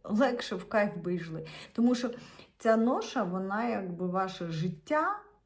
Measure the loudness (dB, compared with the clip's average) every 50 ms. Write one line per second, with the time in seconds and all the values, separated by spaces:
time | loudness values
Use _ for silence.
0 | -6 -2 2 4 4 4 2 0 -4 -4 -6 -6 -6 0 2 2 2 2 0 -4
1 | -4 -2 -4 -4 -4 -6 -8 -8 -10 -10 -14 -16 -16 -8 0 4 4 4 4 4
2 | 0 -4 -4 -6 -14 -16 -20 -20 -20 -20 _ -2 2 4 4 6 6 4 4 2
3 | 0 -2 -2 -2 -2 0 -2 -4 -4 -2 -2 -2 0 0 -2 -2 -4 -4 -4 -4
4 | -2 0 0 0 0 -2 -4 -6 -6 -4 -2 -2 -2 -2 -2 -4 -2 0 2 2
5 | 2 2 0 -4 -8 -16 -20 _ _